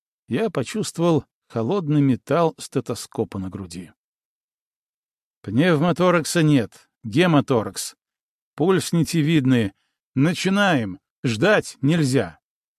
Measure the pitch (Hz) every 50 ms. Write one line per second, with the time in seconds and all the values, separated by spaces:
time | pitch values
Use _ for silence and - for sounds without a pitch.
0 | _ _ _ _ _ - 117 170 220 220 - 143 123 - - 220 175 - - 160
1 | 170 175 160 139 - _ _ _ _ _ - 117 110 123 190 202 165 143 151 147
2 | 143 135 123 - - - 135 170 170 160 - - - - - 135 - - 117 -
3 | - - - - 113 - - 98 92 92 90 95 95 85 85 92 90 - _ _
4 | _ _ _ _ _ _ _ _ _ _ _ _ _ _ _ _ _ _ _ _
5 | _ _ _ _ _ _ _ _ - - 101 123 160 185 165 139 170 180 165 -
6 | 180 180 175 170 151 - - 175 156 151 147 131 104 - - - _ _ _ _
7 | - 113 101 147 180 180 156 143 - - 139 113 101 101 90 - - - - _
8 | _ _ _ _ _ _ _ _ _ _ _ - 147 185 190 160 - - - 170
9 | 151 - - 165 143 156 170 151 127 131 131 120 107 98 - _ _ _ _ _
10 | _ _ _ 131 143 175 170 - - 190 190 208 202 190 165 127 110 98 92 -
11 | _ _ _ _ - 123 110 104 143 202 214 196 - - - _ - 143 170 170
12 | 151 127 131 131 101 85 - _ _ _ _ _ _ _ _